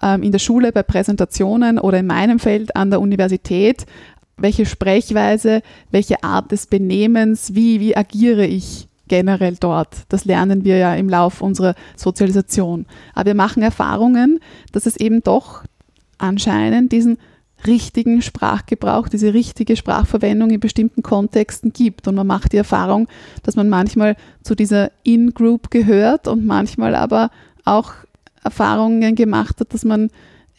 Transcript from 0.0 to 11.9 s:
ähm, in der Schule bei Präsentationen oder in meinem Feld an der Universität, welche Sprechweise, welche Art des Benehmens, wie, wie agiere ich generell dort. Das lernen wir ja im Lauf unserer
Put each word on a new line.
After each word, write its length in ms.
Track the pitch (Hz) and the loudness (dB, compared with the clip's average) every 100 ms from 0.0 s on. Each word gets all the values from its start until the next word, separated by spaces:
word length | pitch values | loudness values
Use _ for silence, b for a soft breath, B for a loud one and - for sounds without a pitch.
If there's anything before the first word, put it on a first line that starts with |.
ähm, 180 | 196 196 | -2 0
in 100 | 202 | 0
der 60 | 196 | 0
Schule 320 | - 240 240 | 2 2 2
bei 100 | 214 | 0
Präsentationen 960 | - 185 196 208 180 - 190 233 240 226 | 0 0 -2 0 -2 -2 -2 2 2 2
oder 180 | 196 185 | 2 0
in 60 | 185 | 0
meinem 320 | 165 208 233 | 0 0 0
Feld 380 | 226 208 220 - | 0 -2 -2 -4
an 160 | 196 | 0
der 80 | 196 | 0
Universität, 840 | 202 196 190 185 - 180 214 - - B B B _ - | 0 0 0 -2 -2 0 2 0 -6 B B B _ -4
welche 280 | 196 208 214 | -2 0 -2
Sprechweise, 920 | - 190 202 - 208 208 214 220 220 B B B | -2 0 0 2 0 0 2 2 0 B B B
welche 320 | 196 208 190 | -2 0 -2
Art 280 | 180 190 - | -2 -4 -2
des 160 | 202 - | -6 -2
Benehmens, 880 | 202 185 190 220 226 220 220 - 202 | -2 0 0 2 2 2 0 -2 0
wie, 240 | 233 220 | 2 2
wie 160 | 214 208 | 0 0
agiere 500 | 202 208 240 214 190 | -2 0 2 4 2
ich 420 | 185 - - - _ - | -2 -6 -12 -16 _ -2
generell 480 | 180 185 190 185 180 | 0 2 0 -2 -2
dort. 360 | 175 160 160 - - | -2 -2 -4 -8 -6
Das 160 | 190 196 | -4 0
lernen 380 | 175 190 196 190 | 0 2 0 2
wir 120 | 185 | 2
ja 180 | 180 170 | 2 0
im 120 | 190 | 0
Lauf 320 | 175 175 - | 2 0 0
unserer 340 | 196 190 185 175 B | -4 0 -2 -2 B